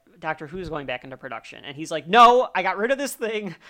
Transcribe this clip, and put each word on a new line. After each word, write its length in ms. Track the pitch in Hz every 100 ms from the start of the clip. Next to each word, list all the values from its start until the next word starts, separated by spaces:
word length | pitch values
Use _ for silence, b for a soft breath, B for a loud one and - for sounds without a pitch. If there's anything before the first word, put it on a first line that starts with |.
| _ _
Doctor 260 | 160 156 147
Who's 240 | 185 165
going 160 | 156 139
back 180 | 123
into 140 | 135 131
production, 480 | 131 113 - - 131
and 100 | 143
he's 140 | 156
like, 160 | 160 151
"No, 420 | 226 240 247 240
I 80 | 185
got 160 | 190 185
rid 140 | 233
of 80 | 269
this 160 | 277 -
thing 400 | 220 214 202 - B